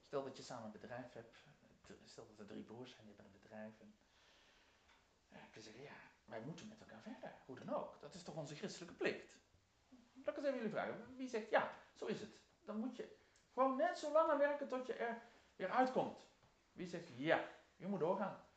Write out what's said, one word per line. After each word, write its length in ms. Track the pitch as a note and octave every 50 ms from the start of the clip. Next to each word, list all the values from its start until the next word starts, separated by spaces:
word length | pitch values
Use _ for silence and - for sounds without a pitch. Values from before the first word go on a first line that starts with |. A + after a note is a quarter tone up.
| -
Stel 160 | - - C#3 C3+
dat 140 | C3+ -
je 60 | - C3
samen 220 | - C3+ A#2+ A2+
een 60 | G#2+
bedrijf 420 | G#2 G2 - A2 B2 B2 B2+ - -
hebt. 300 | A#2+ A#2 - - - - - - _ - - - _ - - G2 F#2 G2+
Stel 240 | - - - A#2
dat 120 | G#2+ G#2 G#2+
er 60 | G#2+
drie 180 | G2 G#2+ G#2+ G2+
broers 280 | - A2 A#2+ B2+ B2
zijn, 140 | - - A2
die 100 | G#2+ G2+
hebben 180 | - G#2 G2+ G2
een 60 | -
bedrijf. 380 | - - A2 G#2+ G#2+ A2 A2 -
En, 160 | - - - _ _ _ _ - - - - - - - - - - - - - _ - - - _ _ _ _ _
ja, 100 | _ -
kun 100 | - - - -
je 80 | A2
zeggen: 220 | G#2+ A2 G#2+ B2 C#3+
"Ja, 120 | C#3+ - - - - - _ _
wij 160 | - A#2 A2
moeten 260 | A#2 D3 E3+ - A2
met 120 | G#2+ A2 -
elkaar 220 | F#2+ - G#2+ A2+
verder. 320 | - G#3+ B3+ - - - - - -
Hoe 140 | - B2+ -
dan 140 | A2 F#3+ C#4
ook. 260 | - - - - -
Dat 120 | - D3 -
is 100 | F3 -
toch 120 | - D#3
onze 200 | D#3+ D3+ C#3 D#3
christelijke 380 | - G#3+ F#3 - - F3 - -
plicht." 440 | - F4+ - - - - - - - _ _ - - _ _ _ _ _ _
Dan 340 | - - - - - C4 C#4
kan 100 | D4 D4+
ik 40 |
eens 80 | D#4+ C#4
even 120 | C#4+ B3+
jullie 140 | B3 A3+ G3+
vragen: 440 | - A#2 F#2 A3 D3+ F3 A3+ - -
wie 120 | B3+ C4
zegt: 220 | B3+ A#3+ A3 A3 -
"Ja, 220 | - C4+ - - - - - - -
zo 120 | - -
is 140 | A3+ G3+ -
het"? 200 | G#3+ - - - - _ - _
Dan 180 | _ - G#3
moet 180 | G#3+ A3+ C4 -
je 220 | - - - - - - - _ - _ _ -
gewoon 220 | B3+ C4 C4+ C4
net 220 | B3+ D#4 F4+ F4
zo 140 | E4 D#4+ D4
lang 200 | C#4+ D#4 D#4+ D#4+
aan 60 | D4
werken 300 | C4+ C#4+ C#4+ C#4+ C#4+ C#4
tot 200 | A3 B3+ B3+ B3+
je 60 | B3+ -
er 280 | - A3+ A#3 A3 A3+ - - - - - - -
weer 140 | - F3+ F3+
uitkomt. 500 | - B3 B3+ B3+ - F#3 C#3+ - - - - - - _ - - _ _ _ _
Wie 160 | _ - F3+
zegt: 200 | F3 F3+ E3+ - - B2
"Ja, 340 | A#2 C#3 D#3+ D3+ - - - - - - - _
je 120 | _ D#3
moet 120 | F#3+ G3+ E3+
doorgaan"? 400 | D3 E3+ F#3+ F#3+ G#3 F3 - - - - -